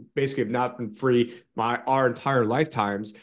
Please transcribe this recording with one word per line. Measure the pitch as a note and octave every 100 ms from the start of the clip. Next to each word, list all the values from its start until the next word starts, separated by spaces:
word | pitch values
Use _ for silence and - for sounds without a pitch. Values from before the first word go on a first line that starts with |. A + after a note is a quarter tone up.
| - -
basically | C3+ C#3 A2
have |
not | B2 B2+ -
been | A2+ -
free | C3 A#2+ A#2 - _ -
my, | A2+ A#2+ -
our | C3+ B2+
entire | A#2+ C#3 C3 A2
lifetimes. | C3 D#3 A2+ G2+ G2+ G#2+ -